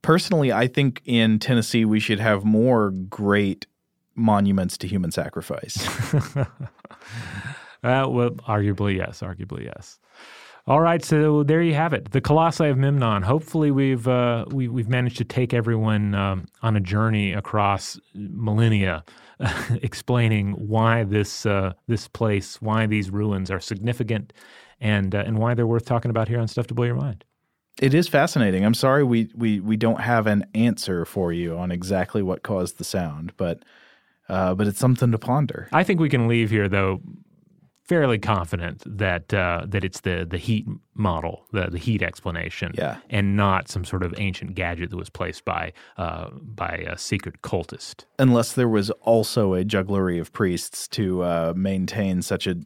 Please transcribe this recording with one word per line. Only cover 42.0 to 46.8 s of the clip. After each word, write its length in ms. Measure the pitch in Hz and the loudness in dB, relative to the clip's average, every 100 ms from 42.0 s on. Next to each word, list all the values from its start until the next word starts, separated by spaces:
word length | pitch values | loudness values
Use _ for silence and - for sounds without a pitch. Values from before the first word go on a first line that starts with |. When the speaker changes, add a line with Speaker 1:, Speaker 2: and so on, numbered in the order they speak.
Speaker 2:
explanation, 720 | 87 - - 85 85 - 87 - | -2 -6 -8 -6 -8 -8 -8 -6
Speaker 1:
Yeah. 220 | 78 - - | -6 -6 -4
Speaker 2:
and 240 | 107 101 101 | 0 2 2
not 320 | 101 92 - | 2 2 -2
some 160 | - 87 | -8 -6
sort 160 | 92 | -4
of 100 | 90 - | -4 -4
ancient 380 | 101 92 95 92 | -6 -6 -10 -6
gadget 340 | 87 85 87 | -6 -6 -8
that 80 | 90 | -8
was 140 | 92 | -12
placed 340 | - 90 82 - | -10 -10 -8 -6
by, 260 | 85 85 - - - | -6 -6 -12 -20 -8
uh, 320 | 87 82 85 | -8 -6 -12
by 520 | - - 110 90 85 | -14 -18 -8 -6 -6